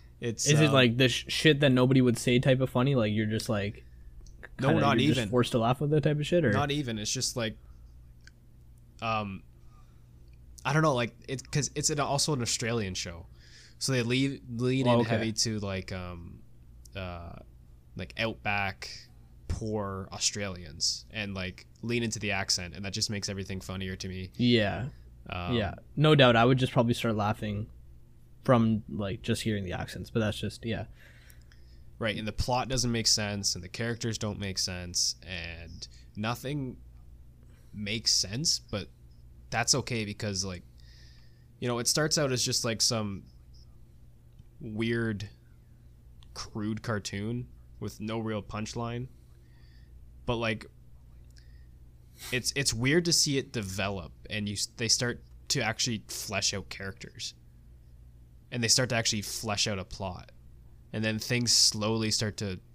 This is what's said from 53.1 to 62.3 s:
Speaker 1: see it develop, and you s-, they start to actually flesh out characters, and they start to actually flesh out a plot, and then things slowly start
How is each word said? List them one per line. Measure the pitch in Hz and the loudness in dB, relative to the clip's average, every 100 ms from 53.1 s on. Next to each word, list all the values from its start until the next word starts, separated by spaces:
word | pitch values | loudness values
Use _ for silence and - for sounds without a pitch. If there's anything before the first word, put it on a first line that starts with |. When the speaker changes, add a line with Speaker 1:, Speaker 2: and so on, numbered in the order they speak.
Speaker 1:
see | 156 151 135 | 4 4 0
it | - | -2
develop, | 117 95 98 98 95 80 - - | -4 -4 -2 -2 -2 -8 -14 -8
and | 107 104 | -4 -4
you | |
s-, | 98 - - | -4 -6 -2
they | 113 | 0
start | - 120 120 - - - | 2 0 -4 -10 -12 -4
to | 135 | 0
actually | 110 - 127 107 - | 0 0 -2 -2 -6
flesh | - - 101 - | -10 -6 -2 0
out | 101 - | -2 -6
characters, | - 98 - - - - - - - - - - - - - - - - | -10 -10 -10 -14 -12 -12 -14 -20 -20 -20 -20 -20 -20 -20 -20 -20 -20 -8
and | 127 | 0
they | 113 | 4
start | - 123 | 4 4
to | |
actually | 117 - 107 | 2 0 -2
flesh | - - 113 101 113 | -4 -6 -2 0 0
out | 95 | -2
a | |
plot, | 90 - 95 85 - - - - - - - | -6 -8 -8 -8 -14 -20 -20 -20 -20 -20 -10
and | 113 | -2
then | 110 110 | 0 0
things | - 123 117 | 0 0 4
slowly | - - 107 107 113 110 | 4 4 4 0 2 2
start | - 107 | 0 0